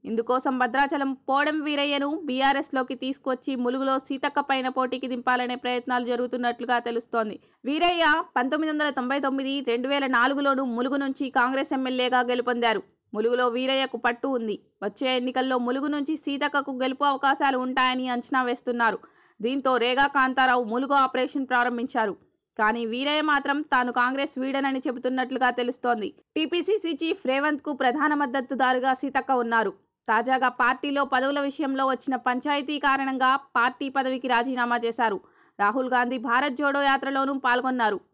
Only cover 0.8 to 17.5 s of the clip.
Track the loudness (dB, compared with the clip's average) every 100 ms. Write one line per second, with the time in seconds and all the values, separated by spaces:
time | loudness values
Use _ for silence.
0.8 | 0 0 -2 -4 0 2 2 0 -2 -2
1.8 | 0 0 -2 -4 -4 2 2 2 -2 -4
2.8 | -4 -4 -6 -6 -4 -4 -4 -2 -2 0
3.8 | 0 -2 -2 -4 -2 -2 0 -2 0 -2
4.8 | -2 -4 -6 -4 0 0 -2 -4 -4 -4
5.8 | -2 -4 -2 -4 -2 -2 -2 -4 -2 -2
6.8 | -2 -6 -4 -4 -4 -8 _ _ -4 0
7.8 | 2 4 4 2 0 -2 0 0 -2 0
8.8 | 0 -2 -2 -2 0 -2 -2 -4 -2 -2
9.8 | 0 0 2 2 2 2 0 0 0 -2
10.8 | 0 -2 -4 -4 -2 0 2 0 -2 -2
11.8 | -2 0 2 2 2 0 0 0 0 0
12.8 | -4 _ _ -2 0 2 2 2 0 0
13.8 | 0 0 -2 0 -2 -2 -2 -6 _ _
14.8 | -8 -2 0 0 0 0 0 0 0 -2
15.8 | -2 -2 -2 -4 -4 -2 0 0 -2 -2
16.8 | -2 0 0 2 2 2 2